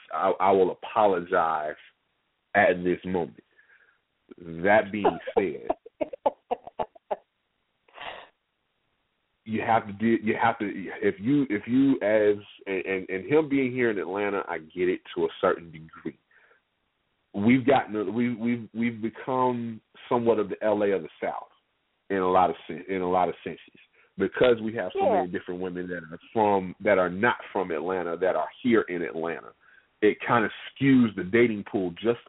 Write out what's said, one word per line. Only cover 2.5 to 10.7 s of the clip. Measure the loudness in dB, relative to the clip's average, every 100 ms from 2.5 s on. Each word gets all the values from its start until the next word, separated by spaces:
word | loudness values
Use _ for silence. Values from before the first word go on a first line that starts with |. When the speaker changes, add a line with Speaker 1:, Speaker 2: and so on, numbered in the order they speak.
Speaker 1:
at | 2 4 2
this | 0 -2
moment. | -2 -4 -4 -8 -20 _ _ _ _ _ _ _ -20 -20
That | -14 -2 4 4 2
being | 0 -2 -2 -4 -2
said, | -2 -2 -8 -8 -10 -10
Speaker 2:
<laughs> | -10 -4 -6 -6 -10 -10 -10 -10 -10 _ -12 -12 _ _ _ _ _ _ _ -18 -16 -16 -20 _ _ _ _ _ _ _ _ _ _ _
Speaker 1:
you | -8 -4
have | 0 0 0
to |
do, | -2 2 2
you | 0 0
have | 0 0
to, | -4